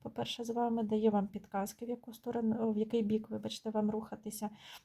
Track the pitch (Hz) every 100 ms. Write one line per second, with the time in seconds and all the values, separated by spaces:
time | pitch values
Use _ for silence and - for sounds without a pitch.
0 | 233 - 233 - 233 233 233 226 214 214
1 | 220 202 196 196 - 196 202 - 240 240
2 | - 226 240 240 220 226 226 208 220 233
3 | 208 214 - 214 220 - 220 214 214 220
4 | 220 - 214 - 208 - - -